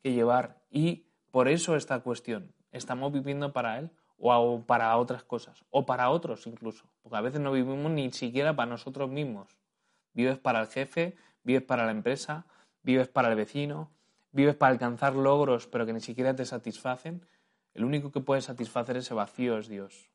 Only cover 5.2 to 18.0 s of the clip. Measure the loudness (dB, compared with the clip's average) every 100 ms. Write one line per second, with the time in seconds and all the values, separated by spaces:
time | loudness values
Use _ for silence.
5.2 | -6 -10 -10 -20 _ -2 0 0 2 2
6.2 | -2 -8 -10 -12 -12 -12 _ _ -6 -4
7.2 | -2 -2 0 0 0 -2 -2 -2 -4 -4
8.2 | -4 0 0 0 -2 -4 -10 -6 -6 -4
9.2 | -6 -8 -14 _ _ _ _ _ _ 0
10.2 | 0 2 0 0 0 -4 -4 -2 -4 -6
11.2 | _ _ 0 0 2 0 2 0 -2 -2
12.2 | -4 -10 -10 _ _ _ 2 2 2 2
13.2 | 2 2 -2 -4 -6 -6 -12 _ _ _
14.2 | _ 4 4 6 4 4 0 0 0 2
15.2 | 4 4 4 0 -2 -4 -4 -4 -8 -2
16.2 | 0 0 -4 -6 -8 -8 -6 -6 -8 -12
17.2 | _ _ _ _ _ -4 -2 -2